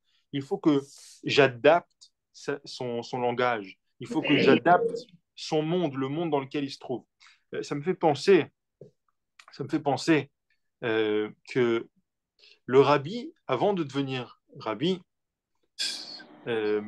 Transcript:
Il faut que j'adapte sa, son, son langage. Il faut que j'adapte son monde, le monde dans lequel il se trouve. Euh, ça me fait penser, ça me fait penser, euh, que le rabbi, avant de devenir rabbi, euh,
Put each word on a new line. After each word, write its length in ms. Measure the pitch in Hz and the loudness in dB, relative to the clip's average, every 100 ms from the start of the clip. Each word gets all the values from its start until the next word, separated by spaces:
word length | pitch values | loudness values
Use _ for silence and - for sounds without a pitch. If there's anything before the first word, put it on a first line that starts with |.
| _ _ _ | _ _ _
Il 100 | 139 | -10
faut 160 | 135 - | -6 -2
que 220 | 165 143 135 - - - | 2 2 0 -12 -20 -12
j'adapte 880 | - 127 135 123 143 170 - _ - _ _ | 0 4 4 4 4 4 2 _ -20 _ _
sa, 260 | - - 143 | -14 -10 -10
son, 400 | - - 127 120 | -10 -10 -8 -6
son 160 | - 127 | -6 -4
langage. 580 | 123 120 123 113 95 - _ _ | -2 -2 -2 -2 -8 -18 _ _
Il 80 | 120 | -8
faut 120 | 160 | -4
que 160 | - 143 | 0 2
j'adapte 720 | - 120 170 175 - - - - _ - | 4 4 6 4 2 -4 -12 -20 _ -16
son 260 | - 160 | -4 -2
monde, 320 | 156 180 160 | 0 0 -2
le 140 | 131 135 | -2 -4
monde 220 | 151 170 | -4 -2
dans 100 | 147 | -2
lequel 240 | 135 151 | -4 -6
il 60 | 139 | -6
se 100 | - | -8
trouve. 260 | - 117 - _ - _ _ | -8 -10 -10 _ -20 _ _
Euh, 80 | - | -10
ça 140 | - 147 | -8 -6
me 40 | |
fait 140 | 156 | -4
penser, 580 | 180 165 139 - 185 123 _ _ _ - _ _ _ _ _ _ | 0 0 2 4 4 4 _ _ _ -20 _ _ _ _ _ _
ça 100 | - | -14
me 60 | 143 | -6
fait 100 | 156 | -2
penser, 540 | - 127 - 156 - _ _ _ _ _ | 0 0 2 2 0 _ _ _ _ _
euh, 480 | 120 110 107 107 107 - - | -2 0 0 0 -2 -8 -6
que 400 | 135 120 117 - _ _ _ _ _ _ _ - | 0 2 0 -4 _ _ _ _ _ _ _ 2
le 140 | 131 | 6
rabbi, 520 | 135 143 139 240 320 - - | 6 4 0 -8 -10 -14 -6
avant 280 | 127 185 | -2 0
de 100 | 196 | 0
devenir 560 | 143 135 135 131 120 - _ - | -2 -4 -4 -6 -10 -16 _ -10
rabbi, 420 | 110 107 160 185 - _ _ _ _ _ _ - - - - - - - - | -8 -4 -2 -4 -8 _ _ _ _ _ _ -10 -8 -8 -14 -18 -20 -14 -6
euh, 360 | 113 107 107 | -2 0 -2